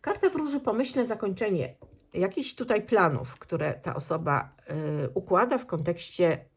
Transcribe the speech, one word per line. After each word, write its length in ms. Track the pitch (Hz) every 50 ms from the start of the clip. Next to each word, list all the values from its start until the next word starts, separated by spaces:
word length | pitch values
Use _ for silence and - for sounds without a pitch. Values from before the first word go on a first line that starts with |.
karta 300 | - 285 403 - - 370
wróży 300 | 370 302 311 285 277 277
pomyślne 440 | 269 254 214 226 277 262 - 269 240
zakończenie 720 | 233 220 214 - 202 190 - 226 214 190 165 127 - - _ - - - - _ _ -
jakichś 400 | 175 180 196 - - 262 - -
tutaj 280 | - 254 247 226 214
planów, 520 | 214 - 240 214 185 160 143 - - - - -
które 360 | - - 170 160 147 151 135
ta 200 | - - - -
osoba, 580 | - 139 - 160 156 165 151 143 - - 143 - _ _ - 151 156 156 151 151 147 147
y, 60 | - -
układa 440 | 190 190 - 185 180 226 247 277 247
w 80 | 247
kontekście 800 | - - 160 151 170 170 170 - - - - 180 165 156 - - _ _